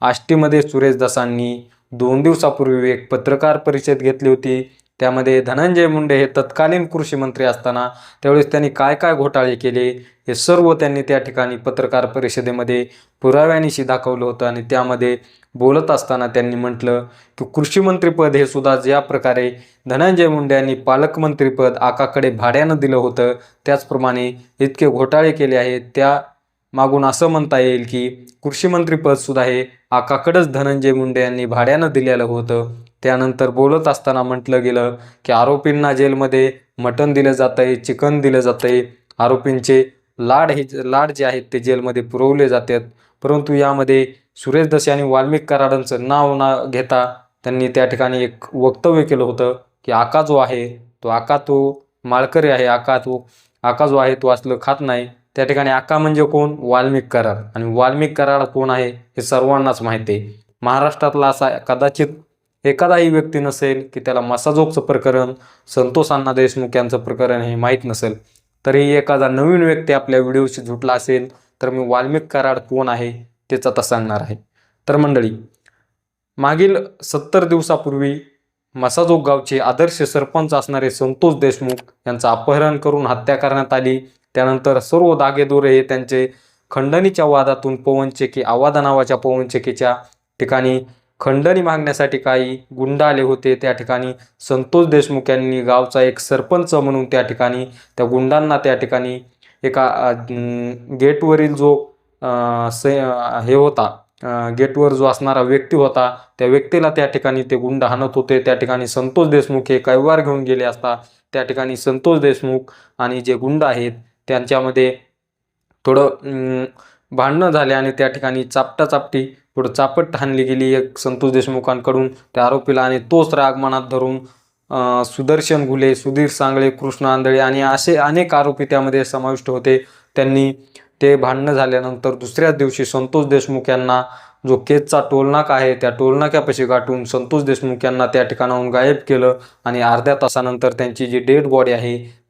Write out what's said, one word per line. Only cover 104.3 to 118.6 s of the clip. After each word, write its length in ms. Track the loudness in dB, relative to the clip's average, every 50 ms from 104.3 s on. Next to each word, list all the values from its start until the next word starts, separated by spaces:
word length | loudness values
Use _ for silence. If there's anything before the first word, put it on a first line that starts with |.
| -6 -4 -4 -6 0 0
गेटवर 360 | 0 0 2 2 2 2 4
जो 120 | 2 2
असणारा 360 | 2 2 0 -2 -2 0 0
व्यक्ती 340 | 2 2 2 0 0 0 2
होता 420 | 2 2 2 2 2 0 0 -2 -6 -18 _ _ -4
त्या 80 | 0 2
व्यक्तीला 420 | 2 2 2 2 0 2 2 2
त्या 160 | 2 0 -2
ठिकाणी 380 | 0 -2 -2 -2 -2 -2 -2 -2
ते 120 | -2 -2
गुंड 280 | -2 -2 -2 -2 -2 0
हाणत 260 | -2 0 -2 -2 -2 -2
होते. 240 | -2 0 2 0 0
त्या 160 | 2 0 0
ठिकाणी 320 | 0 0 -2 -2 -4 -4 -4
संतोष 400 | -4 -4 -4 0 2 2 2 4
देशमुख 340 | 4 2 2 2 -2 -4 0 0
हे 80 | 0 0
कैवार 420 | 2 2 2 2 4 4 2 2
घेऊन 220 | 2 0 -2 -4 0
गेले 200 | -2 -2 0 0
असता 320 | -4 -4 -4 -6 -6 -6 -6 -8 _ _ _ _ _ -6
त्या 100 | -6 -4
ठिकाणी 340 | -4 -4 -6 -4 -6 -6 -4
संतोष 420 | -2 -2 -2 0 2 2 2 4
देशमुख 400 | 4 2 0 0 -2 -4 -4 -4 -4 -8 -20 -20 _ _ _ _
आणि 240 | -6 -4 -4 -4
जे 120 | -2 -2 -2
गुंड 300 | -2 -2 -2 0 0 0
आहेत 280 | 0 0 -2 -4 -6 -8 -10 -20 _ _ _ _ -4
त्यांच्यामध्ये 680 | -4 -4 0 0 0 0 0 0 2 2 2 2 0 -4 _ _ _ _ _ _ _ _ _ _ _ _ _ _ _ _ _
थोडं, 200 | 2 4 4 4
अं, 600 | 2 0 -4 -10 -10 -8 -6 -6 -4 -4 -4 -6 -8 -12 _ _ _ _ _ _ _
भांडणं 400 | -2 -2 0 0 2 2 0 2
झाले 220 | 2 2 0 0 0
आणि 180 | -2 -2 -4
त्या 160 | -2 -2 -2 -2
ठिकाणी 360 | -2 -4 -6 -4 -4 -4 -6
चापटाचापटी, 920 | -4 -2 -2